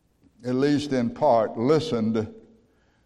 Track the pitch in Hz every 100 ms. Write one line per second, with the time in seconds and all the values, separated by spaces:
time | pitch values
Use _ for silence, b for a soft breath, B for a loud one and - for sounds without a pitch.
0 | _ _ _ _ 123 127 147 143 147 131
1 | 117 - 147 117 104 113 127 156 156 117
2 | 110 110 104 - - _ _ _ _ _